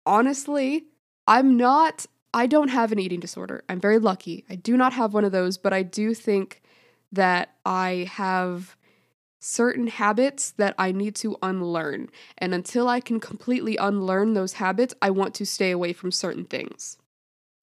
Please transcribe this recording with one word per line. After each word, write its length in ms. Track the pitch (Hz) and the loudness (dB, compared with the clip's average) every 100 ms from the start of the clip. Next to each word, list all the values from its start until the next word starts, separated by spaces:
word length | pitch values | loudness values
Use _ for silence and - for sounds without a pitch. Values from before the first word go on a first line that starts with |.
| - | 0
honestly, 800 | 202 262 277 - 285 262 311 - _ _ _ - | 2 2 0 -4 -2 -2 -4 -6 _ _ _ 4
I'm 300 | 226 269 240 | 6 6 6
not, 500 | 247 285 320 - - _ _ | 6 6 4 0 -14 _ _
I 140 | - 247 | 0 4
don't 200 | 302 285 | 4 4
have 240 | 247 226 | 2 0
an 80 | 214 | 0
eating 220 | 185 175 | -2 -6
disorder. 420 | 175 - - - - | -8 -12 -10 -10 -8
I'm 100 | 185 | -2
very 200 | 202 220 | 4 6
lucky. 440 | 220 190 - 165 - | 4 0 -4 -12 -12
I 60 | 190 | -8
do 200 | 220 254 | 0 4
not 160 | 254 | 4
have 200 | 247 226 | 2 0
one 100 | 214 | 2
of 80 | 202 | 2
those, 260 | 190 180 190 | 2 0 -2
but 140 | 196 | 0
I 120 | 190 | 0
do 300 | 185 208 214 | -2 -2 -2
think 480 | 226 - 202 190 - _ _ _ _ _ | -2 0 -2 -2 -10 _ _ _ _ _
that 440 | 190 185 175 - _ - | 0 2 2 -2 _ -4
I 440 | 185 185 180 180 | -2 -2 -4 -6
have 640 | - 190 185 180 180 185 _ _ _ _ _ _ _ | -6 -2 -2 -2 -6 -12 _ _ _ _ _ _ _
certain 440 | - - 240 - 233 | -8 0 0 0 -4
habits 640 | - 208 214 269 277 - | -2 0 2 0 -2 -6
that 220 | - 202 - | -2 -2 0
I 140 | 185 | -2
need 240 | 185 208 208 | -2 -4 -4
to 220 | 220 196 | -6 -4
unlearn. 680 | 185 190 175 170 151 139 - - - - | -4 -4 -4 -4 -4 -8 -10 -18 -20 -8
And 160 | 180 | -4
until 340 | 180 - 247 247 | -4 -2 0 0
I 120 | 247 | 0
can 200 | - 226 | -2 -4
completely 580 | - 214 - 247 220 214 | -6 -8 -4 -2 -2 -2
unlearn 560 | 202 202 185 190 214 | -2 0 0 2 2
those 200 | 214 185 | 0 -2
habits, 400 | - 190 190 247 - | -2 -2 0 0 0
I 80 | 202 | -2
want 240 | 190 196 - | 0 -2 -4
to 100 | 202 | -6
stay 260 | - 190 | -2 0
away 220 | 175 175 | 0 -2
from 180 | 175 185 | -4 -6
certain 340 | - 180 - 180 | -4 -4 -6 -8
things. 520 | 127 - - - - _ _ _ _ _ _ | -10 -10 -14 -18 -20 _ _ _ _ _ _